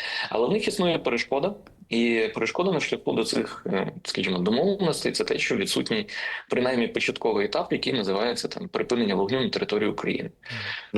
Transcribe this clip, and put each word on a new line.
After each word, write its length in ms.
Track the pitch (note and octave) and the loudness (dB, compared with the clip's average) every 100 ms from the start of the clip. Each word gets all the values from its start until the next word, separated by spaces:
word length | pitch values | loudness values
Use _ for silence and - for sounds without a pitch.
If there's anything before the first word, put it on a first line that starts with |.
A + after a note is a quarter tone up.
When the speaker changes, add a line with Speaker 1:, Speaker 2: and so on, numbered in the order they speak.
| - - - | -8 -6 -4
Speaker 1:
Але 160 | G#2+ B2 | 0 2
в 40 | |
них 160 | G#3 G#3+ | 2 0
існує 300 | F#3+ F3+ D#3+ | 2 2 2
перешкода, 560 | C3+ A#2+ - C#3 F3 G3+ - - - | 0 0 0 0 0 -4 -16 -20 -4
і 420 | A#2 A#2 A2+ A2 | 2 4 4 2
перешкода 380 | B2 A#2 - F#3 | 0 -2 0 2
на 80 | D#3+ | 2
шляху 320 | - A#2+ - | 0 -2 0
до 120 | A#2+ | 0
цих, 420 | A2 A#2 A2+ - - | 2 0 -2 -4 -4
е, 260 | G2 G2+ - | -2 -2 -6
скажімо, 340 | - - F#2+ F2+ | -6 -2 0 0
домовленостей — 760 | F2+ A#2+ F#3 G3+ F3 - B2 | 2 2 2 2 0 0 -2
це 120 | - | -2
те, 140 | - - | -2 0
що 180 | - A#2 | 0 0
відсутній 520 | F#2+ C3 - A2 G#2 - - - - | 0 0 0 -2 -2 -6 -6 -6 -2
принаймні 380 | A2+ C3 C3 A2+ | 0 2 2 0
початковий 580 | - - - A#2 G#2 G2+ | 0 -2 0 0 2 2
етап, 260 | D3+ - | 0 0
який 200 | D#3+ C3 | -2 0
називається 560 | C3 F#2+ G2 A#2+ A#2 - | 0 0 2 0 0 -4
там 200 | - F#2 | -6 -6
припинення 460 | - - A#2+ G#2+ | -4 0 2 2
вогню 260 | F#2+ G2 C3 | 2 2 2
на 80 | A#2 | 0
території 420 | - G2+ G#2 G#2 | -2 0 0 0
України. 400 | - - - - - | -2 -2 -2 -4 -12
Speaker 2:
Мгм. 180 | - A#2 G#2 - - | -12 -10 -8 -8 -4